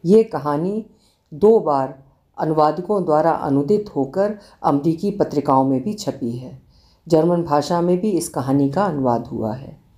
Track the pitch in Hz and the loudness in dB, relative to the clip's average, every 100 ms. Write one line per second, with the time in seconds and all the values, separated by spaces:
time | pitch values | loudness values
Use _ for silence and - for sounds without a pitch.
0 | 170 220 220 151 147 147 180 214 214 _ | 6 4 4 -2 -2 -2 -2 -4 -8 _
1 | _ _ _ 151 208 220 156 139 135 139 | _ _ _ 2 4 4 2 0 -2 -8
2 | _ _ _ - 156 156 151 156 180 208 | _ _ _ -6 -2 2 2 0 -2 -2
3 | 165 151 165 151 - 139 143 208 208 - | 2 2 2 0 0 0 2 0 -2 -4
4 | 135 190 202 214 - _ - 143 160 160 | -4 -2 -2 -4 -16 _ 0 0 0 -2
5 | 202 196 147 147 147 135 135 131 165 214 | -4 -2 -2 -2 2 2 4 0 -2 -6
6 | - 127 120 123 127 135 _ _ _ _ | -8 -6 -8 -8 -12 -20 _ _ _ _
7 | - 160 170 175 165 147 143 175 175 180 | 2 2 4 0 2 0 2 0 2 0
8 | 214 175 165 156 127 139 139 156 202 151 | 0 -2 -4 -6 0 2 2 0 -2 0
9 | 131 120 123 113 110 117 143 - _ | 0 0 -4 -6 -6 -6 -12 -20 _